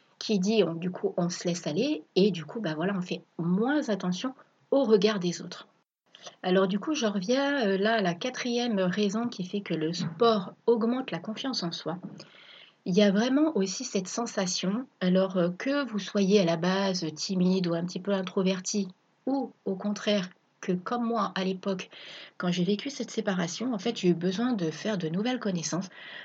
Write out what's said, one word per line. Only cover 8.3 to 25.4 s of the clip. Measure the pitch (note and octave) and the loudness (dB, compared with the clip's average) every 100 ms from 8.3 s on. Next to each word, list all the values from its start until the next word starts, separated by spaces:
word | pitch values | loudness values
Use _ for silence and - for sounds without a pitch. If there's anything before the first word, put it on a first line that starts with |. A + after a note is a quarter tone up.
| - B3 A#3+ A#3+ G3 | -4 -2 0 0 0
raison | F#3 F#3+ G3+ G#3+ A#3+ | 2 2 0 0 -4
qui | - F3+ | -4 -6
fait | G3+ | -6
que | - | -4
le | D#3+ D#3 | -2 -2
sport | F3 D#3+ - A#3 G#3+ F3+ - - | -2 -4 4 4 4 0 -4 0
augmente | A#3 A3+ B3+ B3+ | 2 2 0 -4
la | E3 | -6
confiance | - G#3+ C4+ A#3 | -6 -8 -6 -4
en | E3+ | -4
soi. | - D#3 F3+ - - - - - - - _ | -6 -6 -8 -10 -14 -20 -20 -20 -20 -20 _
Il | - | 0
y | F3+ | 4
a | G3+ | 6
vraiment | G3 B3 C4+ D#4 G#3 | 6 4 4 4 2
aussi | F#3+ - B3+ | 0 -4 -4
cette | G3+ F#3 | -4 -4
sensation, | - A#3 - F3+ - F#3 A3 C4 - | -4 -4 -2 -2 -2 -2 -2 -4 -2
alors, | F#3 F#3 F#3+ F#3 | 2 4 4 2
euh, | F3 F3+ | 0 0
que | C4+ C#4+ B3+ | 0 0 -2
vous | G#3 | -4
soyez | F#3 G#3 F#3+ G#3 | -2 2 4 6
à | E3+ | 4
la | E3 | 2
base | F3 F#3+ G3 F3+ D#3+ D3+ | 2 2 0 0 -4 -6
timide | - F#3 F3+ F#3 F3 | -2 2 2 2 2
ou | E3+ | 0
un | F3 | -2
petit | F#3 | -4
peu | F#3+ | -2
introverti, | F#3+ F#3 G3+ F#3 F#3 - G#3 F#3 - _ _ C4 | -2 -2 0 0 0 -2 -2 -4 -8 _ _ -4
ou | C4+ A#3 - | -2 -4 -6
au | G3 F#3+ | -6 -4
contraire | G#3 G#3 G#3+ G#3 F3+ - _ _ | -4 -2 0 0 -2 -10 _ _
que | - | -4
comme | F3+ F3+ - A3+ | -2 -2 -2 0
moi | A#3 F#3+ F#3+ | 0 -2 -2
à | F#3 | -2
l'époque, | F#3 G3+ F#3+ - - - - - - | -2 -4 -4 -6 -16 -18 -18 -16 -4
quand | F3+ | 0
j'ai | F3 F3 | 2 2
vécu | G#3 C#4 | 0 -2
cette | - A3+ | -6 -6
séparation, | - G#3 F3+ E3+ - B3 | -4 -2 -2 -2 -4 -4
en | G#3+ | -2
fait | A#3 A#3 | -2 2
j'ai | F3+ | 2
eu | |
besoin | E3 F3 F#3+ B3 | 2 0 0 0
de | G#3+ D#3+ | 0 -2
faire | D3+ G#3 G3 | -4 -4 -2
de | D#3+ | -2
nouvelles | F3 A#3 | -2 -2
connaissances, | B3+ | -2